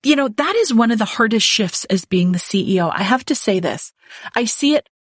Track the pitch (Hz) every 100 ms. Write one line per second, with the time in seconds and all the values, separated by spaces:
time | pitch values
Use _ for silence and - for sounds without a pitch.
0 | 269 285 269 214 302 440 440 226 233 226
1 | 208 - 220 220 - - 185 - - 190
2 | - 185 180 180 - 196 - 185 170 -
3 | 190 254 - 285 - 190 170 110 - _
4 | _ - - 233 233 - 285 302 _ _